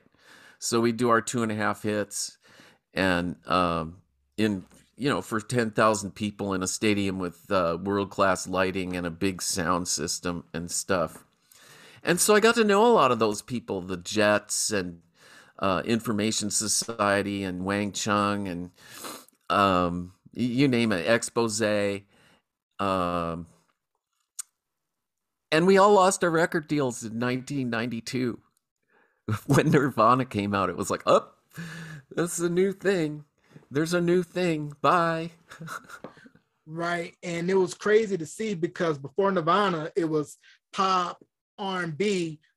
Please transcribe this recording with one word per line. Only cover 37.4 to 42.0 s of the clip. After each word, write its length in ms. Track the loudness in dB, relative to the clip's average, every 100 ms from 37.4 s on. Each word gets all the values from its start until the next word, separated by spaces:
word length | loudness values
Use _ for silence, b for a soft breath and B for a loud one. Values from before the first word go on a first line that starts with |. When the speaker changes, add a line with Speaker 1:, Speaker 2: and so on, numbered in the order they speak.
| 0
Speaker 2:
it 40 |
was 200 | 2 2
crazy 420 | -2 4 4 4 -2
to 100 | -6
see 280 | -6 -6
because 420 | -4 -4 -2 -2 -2
before 360 | -6 -2 0
Nirvana, 580 | 0 2 2 2 0 -4 -4
it 100 | -2
was 320 | -2 -4 -10 b b _
pop, 500 | -4 0 0 -2 -6 _ _ _ -10
R 240 | -6 -4
and 160 | -6
B. 420 | -2